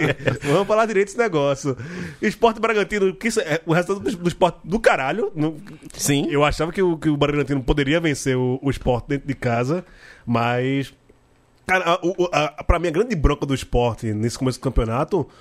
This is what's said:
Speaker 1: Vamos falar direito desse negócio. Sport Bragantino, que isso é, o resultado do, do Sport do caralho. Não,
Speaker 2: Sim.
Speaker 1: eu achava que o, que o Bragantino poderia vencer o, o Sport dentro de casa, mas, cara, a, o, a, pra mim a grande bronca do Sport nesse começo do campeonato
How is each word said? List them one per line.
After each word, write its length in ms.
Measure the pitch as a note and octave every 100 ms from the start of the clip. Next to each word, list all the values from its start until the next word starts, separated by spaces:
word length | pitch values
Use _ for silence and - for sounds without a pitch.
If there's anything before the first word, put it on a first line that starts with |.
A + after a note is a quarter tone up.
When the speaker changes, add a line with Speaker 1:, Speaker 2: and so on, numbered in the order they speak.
| D3 - - B2+
Speaker 1:
Vamos 240 | C#3+ C#3 G3
falar 180 | G#3+ A3
direito 220 | G3 G3+
desse 100 | A#3
negócio. 600 | A3+ D#3 C#3+ C3+ C#3+ A#2+ C#3+ F3+ F3 D3
Sport 380 | G#3+ - A3+ A3
Bragantino, 560 | A3+ G#3+ F#3+ G#3 F#3+ F3
que 140 | A3+
isso 100 | A3+
é, 220 | E3 D#3+ E3+
o 60 |
resultado 360 | E3 F3 G3 D4
do, 60 | F3+
do 100 | F3
Sport 280 | C3+ F3 - -
do 140 | G#3+
caralho. 520 | - F3+ C3+ F#3+ -
Não, 220 | D#3+ D#3 D3+ - - -
Speaker 2:
Sim. 340 | - - C#3+ D#3
Speaker 1:
eu 140 | C#3+
achava 280 | D3 C#3 D#3+
que 80 | G3
o, 160 | F#3 D#3+
que 120 | D#3
o 60 | D3
Bragantino 480 | C#3+ D3 C3+ C#3+
poderia 360 | A#2+ D3+ C3+ E3
vencer 340 | E3 C3+ C#3 B2+
o, 240 | B2+ C3
o 80 | C#3
Sport 360 | - - A#2+ -
dentro 200 | C#3 C#3
de 80 | C3
casa, 500 | B2 A#2 B2 F3 F3 - - - -
mas, 680 | A#2 A#2 B2 B2+ C#3 C3 - _ _ _ _ _ _ -
cara, 200 | F#3 E3+
a, 60 | F3+ E3+
o, 240 | F#3 F3
a, 320 | D3 D3+ - -
pra 140 | E3+
mim 100 | E3+
a 20 |
grande 240 | D#3 B3 F#3
bronca 300 | C#3+ D3 C#3+
do 80 |
Sport 500 | C3 - B2 A#2+ G#2+
nesse 340 | A2+ G#2 A#2 -
começo 220 | C3 B2
do 40 |
campeonato 600 | C3+ A#2+ A2+ A#2 - F#3 C3+ -